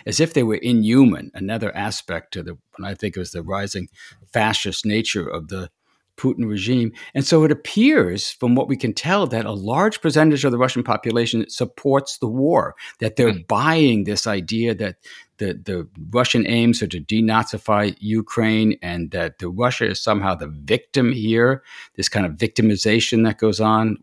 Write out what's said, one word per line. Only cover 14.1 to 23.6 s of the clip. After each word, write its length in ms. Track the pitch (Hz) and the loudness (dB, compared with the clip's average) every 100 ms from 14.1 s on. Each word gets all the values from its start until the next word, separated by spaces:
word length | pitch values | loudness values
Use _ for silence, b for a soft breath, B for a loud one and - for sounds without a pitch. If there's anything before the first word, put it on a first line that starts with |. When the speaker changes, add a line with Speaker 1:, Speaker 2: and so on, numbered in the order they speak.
| 101 117 | -2 -2
Speaker 1:
idea 480 | 101 82 113 117 104 | -4 -4 -2 -2 -2
that 220 | 104 - B B B - | -6 -8 B B B -8
the, 160 | 98 | -6
the 360 | 87 92 90 80 - 80 | -6 -6 -6 -8 -14 -4
Russian 340 | 117 123 123 107 | -2 0 0 2
aims 380 | 117 117 117 | 2 4 2
are 40 | 98 | -2
to 140 | 87 | -6
denazify 920 | - 110 113 110 107 107 - 104 104 - | -4 0 2 2 0 -4 0 0 0 -4
Ukraine 800 | 104 110 110 - 110 110 110 - | -4 -4 -2 -2 0 2 2 0
and 260 | 87 87 80 | -4 -6 -6
that 300 | 90 82 - | -4 -6 -6
the 100 | 87 | -8
Russia 380 | 92 120 - 107 | -2 -2 0 -4
is 100 | 95 | -2
somehow 360 | - 104 98 87 | -2 0 0 -4
the 140 | 73 | -6
victim 640 | 76 71 120 - 139 120 | -10 -2 -2 -2 0 0
here, 520 | 113 107 113 123 135 B B B - | 0 0 2 2 2 B B B -6
this 140 | 92 | -4
kind 180 | 104 90 | -2 -2
of 60 | |
victimization 920 | 76 113 - 110 101 110 113 - 113 | -2 -4 2 2 2 2 2 2 2
that 160 | 113 104 | 2 2
goes 200 | 110 | 0
on 380 | 95 | 2